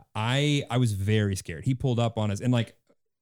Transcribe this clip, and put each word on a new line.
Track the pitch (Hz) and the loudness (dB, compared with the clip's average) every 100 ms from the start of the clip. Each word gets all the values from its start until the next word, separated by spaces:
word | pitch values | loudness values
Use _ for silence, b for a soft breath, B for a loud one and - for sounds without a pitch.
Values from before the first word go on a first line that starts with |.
| - 110 | -8 -4
I, | 117 131 147 143 - | 0 2 2 0 0
I | 123 | 0
was | 120 | 0
very | 98 101 110 104 95 | 0 0 2 2 -2
scared. | - 80 - | -6 -6 -4
He | 127 | -2
pulled | 135 117 | 0 0
up | 117 110 | 0 0
on | 107 | -2
us | 98 | -2
and, | 123 | 0
like, | 120 110 - _ _ _ _ | 0 0 -6 _ _ _ _